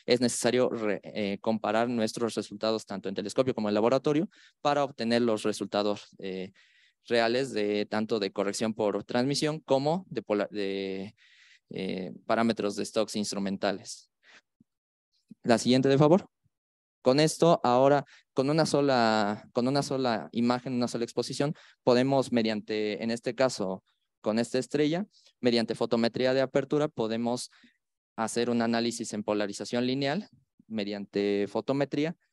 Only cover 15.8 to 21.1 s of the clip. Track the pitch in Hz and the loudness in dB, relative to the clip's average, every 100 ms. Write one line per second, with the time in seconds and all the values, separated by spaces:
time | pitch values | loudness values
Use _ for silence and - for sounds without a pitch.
15.8 | 135 139 151 175 - _ _ _ _ _ | 4 4 6 4 2 _ _ _ _ _
16.8 | _ _ 127 135 156 - 165 170 120 123 | _ _ 2 4 4 4 4 4 4 4
17.8 | 139 143 139 - _ - 135 160 151 147 | 6 4 0 -14 _ -2 0 2 2 2
18.8 | 143 127 113 110 104 104 - 123 123 143 | 2 4 4 4 2 -2 -4 -2 0 0
19.8 | 135 135 127 107 90 110 120 123 135 123 | -2 -2 0 -2 -4 -2 0 0 -2 -2
20.8 | 120 120 117 | -2 -2 -4